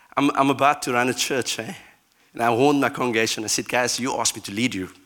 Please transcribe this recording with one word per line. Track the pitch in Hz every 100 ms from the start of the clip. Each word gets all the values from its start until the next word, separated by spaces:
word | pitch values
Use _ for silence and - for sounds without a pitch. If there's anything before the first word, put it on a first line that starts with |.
| - -
I'm, | 143 143
I'm | 139
about | 127 139 147
to | -
run | 123 127
a |
church, | 120 - 135 113 -
eh? | 113 - - _ _ _ _
And | -
I | 117
warned | 113 139 143
my | 127
congregation. | - 127 113 110 -
I | 107
said, | - 120
Guys, | 123 123 -
you | 127 123
asked | 113 113
me |
to | 98
lead | 101 123
you, | 101 92 -